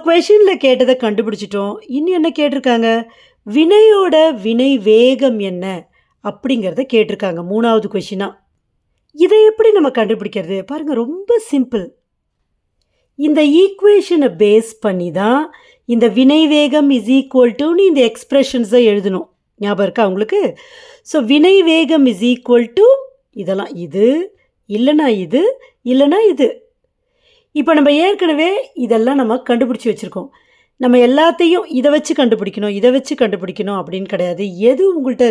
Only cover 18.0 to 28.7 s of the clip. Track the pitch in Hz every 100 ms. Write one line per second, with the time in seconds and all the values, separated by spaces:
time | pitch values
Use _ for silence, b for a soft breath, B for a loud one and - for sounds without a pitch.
18 | 233 226 - 277 - 247 208 247 226 202
19 | 196 185 - _ _ _ 202 196 190 -
20 | 202 190 214 403 254 B B B B B
21 | - 311 220 294 349 392 330 320 294 311
22 | 262 180 240 247 - 240 233 381 466 539
23 | 539 _ _ 214 180 190 - 170 170 190
24 | 226 302 392 _ _ _ - 208 262 302
25 | 285 208 170 247 427 539 b b 240 262
26 | 285 381 440 294 262 - _ _ _ _
27 | _ _ _ _ _ 302 285 302 285 294
28 | 370 403 349 294 339 403 -